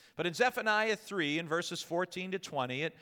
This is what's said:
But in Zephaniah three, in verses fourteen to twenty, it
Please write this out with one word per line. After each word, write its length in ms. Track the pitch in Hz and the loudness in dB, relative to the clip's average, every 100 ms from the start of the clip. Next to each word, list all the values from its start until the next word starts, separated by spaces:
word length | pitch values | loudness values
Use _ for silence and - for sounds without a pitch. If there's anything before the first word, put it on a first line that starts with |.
| - - | -12 -4
But 120 | 170 | -2
in 80 | 156 | 2
Zephaniah 600 | 247 247 220 214 220 202 | 2 4 2 4 2 0
three, 440 | - 196 143 156 | -2 -2 0 0
in 80 | 170 | 0
verses 340 | 165 170 170 | -2 -2 -6
fourteen 500 | - 170 180 180 185 | -4 -2 -2 -4 -4
to 80 | 185 | -6
twenty, 440 | - 143 127 127 | -4 -2 -2 -2
it 120 | 160 - | -4 -6